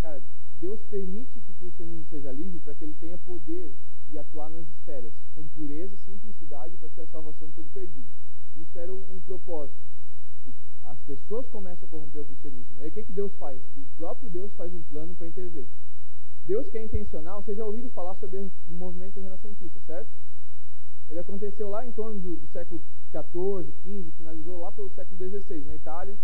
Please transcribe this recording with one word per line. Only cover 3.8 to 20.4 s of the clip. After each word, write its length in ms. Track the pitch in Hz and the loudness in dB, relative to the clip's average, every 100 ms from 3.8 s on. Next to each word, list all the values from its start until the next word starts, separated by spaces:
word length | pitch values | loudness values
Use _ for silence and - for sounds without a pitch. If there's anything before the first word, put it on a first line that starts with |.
| - - - | 0 0 0
e 60 | 151 | 0
atuar 300 | 147 156 151 | 0 0 0
nas 180 | 160 160 | 0 0
esferas, 440 | - - 143 - - - | 0 0 0 0 0 0
com 120 | - 151 | 0 0
pureza, 480 | - 151 147 190 - | 0 0 0 0 0
simplicidade, 800 | - - 220 - - - - - | 0 0 0 0 0 0 0 0
pra 120 | - | 0
ser 120 | - | 0
a 40 | - | 0
salvação 400 | 160 156 - 156 | 0 0 0 0
de 60 | |
todo 140 | - - | 0 0
perdido. 360 | - 185 - - - - - - - | 0 0 0 0 0 0 0 0 0
Isso 220 | - - | 0 0
era 140 | - | 0
o, 40 | 185 | 0
o 240 | - 185 165 | 0 0 0
propósito. 500 | 185 - 165 139 - - - - - - - - | 0 0 0 0 0 0 0 0 0 0 0 0
O, 60 | - - - | 0 0 2
as 140 | - - | 2 2
pessoas 440 | - 143 - 220 269 | 0 0 0 0 0
começam 380 | 220 190 170 - | 0 0 0 0
a 40 | |
corromper 320 | 160 151 151 | 0 0 0
o 20 | |
cristianismo. 560 | 143 135 151 127 - - | 0 0 0 0 0 0
Aí 80 | 156 | 0
o 40 | |
que 100 | 202 | 0
que 100 | 214 | 0
Deus 220 | 185 202 | 0 0
faz? 260 | - 160 131 - 139 | 0 0 0 0 0
O 200 | 135 - | 0 0
próprio 340 | 165 - - | 0 0 0
Deus 240 | 175 202 | 0 0
faz 180 | - 175 | 0 0
um 100 | 175 | 0
plano 320 | 156 147 165 175 | 0 0 0 0
pra 100 | 165 | 0
intervir. 400 | 175 180 165 127 - - - - - - - - | 0 0 0 0 0 0 0 0 0 0 0 0
Deus 220 | 202 285 | 0 0
que 80 | 226 | 0
é 60 | |
intencional, 580 | 220 220 208 165 160 202 | 0 0 0 0 0 0
vocês 160 | 202 202 | 0 0
já 60 | |
ouviram 260 | 220 214 254 | 0 0 0
falar 240 | - 175 | 0 0
sobre 240 | 190 190 190 | 0 0 0
o 340 | 196 - - | 0 0 0
movimento 480 | 175 180 175 185 - | 0 0 0 0 0
renascentista, 600 | 190 185 - - - - | 0 0 0 0 0 0
certo? 300 | - 160 - - - - | 0 0 0 0 0 0